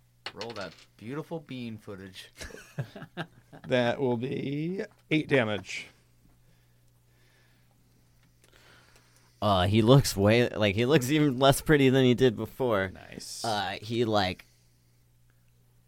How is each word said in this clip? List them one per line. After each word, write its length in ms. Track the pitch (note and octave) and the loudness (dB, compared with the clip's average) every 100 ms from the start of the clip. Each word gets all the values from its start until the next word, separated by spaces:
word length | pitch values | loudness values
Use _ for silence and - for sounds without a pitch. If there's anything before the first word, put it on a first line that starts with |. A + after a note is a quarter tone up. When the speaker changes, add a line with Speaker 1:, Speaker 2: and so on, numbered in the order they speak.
| _ _ - | _ _ -16
Speaker 1:
Roll 180 | F#2 A#2 | -14 -12
that 200 | A2 F2+ - - _ | -12 -14 -16 -20 _
beautiful 420 | G#2+ D3 D3+ E3 | -12 -12 -10 -12
bean 360 | D3 B2+ A#2 G#2+ | -12 -12 -12 -12
footage. 540 | - G2 G2 F#2 - - | -14 -16 -16 -18 -20 -18
<laughs> 40 | - - - - - G3 - - E3 _ _ - - | -18 -18 -14 -14 -14 -16 -16 -14 -16 _ _ -18 -2
Speaker 2:
That 320 | B2+ A#2+ - | 0 0 0
will 180 | C3 A#2+ | -2 -2
be 640 | C3 C3 C3 C#3+ E3 F#3+ G#3+ _ - | -4 -6 -6 -6 -6 -8 -10 _ -2
eight 160 | G#2 - | -2 2
damage. 600 | C3+ A2 G2+ - - - _ _ _ _ _ _ _ _ _ _ _ _ _ _ _ _ _ _ _ _ _ _ _ _ _ _ - _ - _ _ _ _ _ _ | 0 0 -4 -8 -14 -14 _ _ _ _ _ _ _ _ _ _ _ _ _ _ _ _ _ _ _ _ _ _ _ _ _ _ -20 _ -20 _ _ _ _ _ _
Speaker 3:
Uh, 260 | G#2 F#2+ F2+ | 2 2 4
he 140 | G#2+ | 4
looks 340 | A2 C#3 A#2 G2 | 6 6 6 2
way, 320 | G2+ A#2 A#2+ | 4 4 2
like, 240 | - G#2 | 0 0
he 120 | G2 A#2+ | 0 2
looks 260 | D3+ B2 | 2 2
even 260 | D3+ D3 B2 | 0 0 4
less 240 | C3+ C3 | 4 4
pretty 280 | - D3+ C3 | 2 4 4
than 140 | C3 B2+ | 6 4
he 80 | |
did 220 | B2 C3 G#2 | 4 2 0
before. 560 | A2 - B2+ G2+ F#2+ | -6 -6 -2 -2 -2
Speaker 2:
Nice. 500 | - - - - - | -8 -18 -18 -16 -8
Speaker 3:
Uh, 340 | A#2 G#2 F#2+ G2+ | -6 -4 -6 -10
he, 240 | G#2 A#2 A2+ | -6 -4 0
like, 400 | G#2 F#2 F2 - _ _ _ _ _ _ _ _ _ _ _ _ _ | 0 -2 -6 -14 _ _ _ _ _ _ _ _ _ _ _ _ _